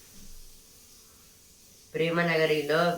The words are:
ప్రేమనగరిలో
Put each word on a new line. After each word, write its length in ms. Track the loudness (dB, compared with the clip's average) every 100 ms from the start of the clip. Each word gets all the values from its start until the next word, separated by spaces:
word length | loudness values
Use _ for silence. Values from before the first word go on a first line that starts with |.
| -20 -20 -18 -16 -18 -20 -20 -20 -20 -20 -20 -20 -20 -20 -20 -20 -20 -20 -12
ప్రేమనగరిలో 840 | -2 0 0 2 2 2 2 2 2 2